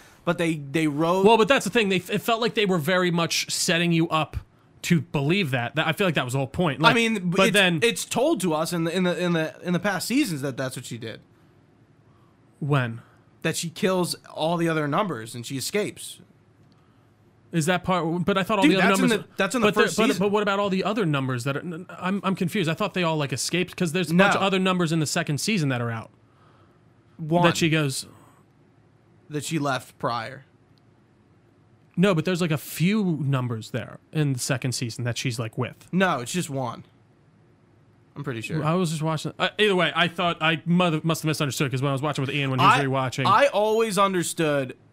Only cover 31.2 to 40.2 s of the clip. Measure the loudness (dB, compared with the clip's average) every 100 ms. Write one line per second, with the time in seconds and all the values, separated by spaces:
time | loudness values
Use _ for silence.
31.2 | _ _ _ _ _ _ _ 2 4 4
32.2 | 0 -2 0 -2 -4 0 2 2 0 0
33.2 | 0 0 -2 -6 -6 -8 -8 -14 _ -2
34.2 | 0 -2 -2 -2 -2 -4 -6 -4 -4 -4
35.2 | -4 -4 -6 -6 -8 -8 -4 0 0 0
36.2 | -4 -6 -4 -6 -6 -8 -18 _ _ _
37.2 | _ _ _ _ _ _ _ _ _ -12
38.2 | -10 -8 -6 -4 -2 0 -2 -2 -4 -4
39.2 | -6 -4 -4 0 2 2 0 2 0 0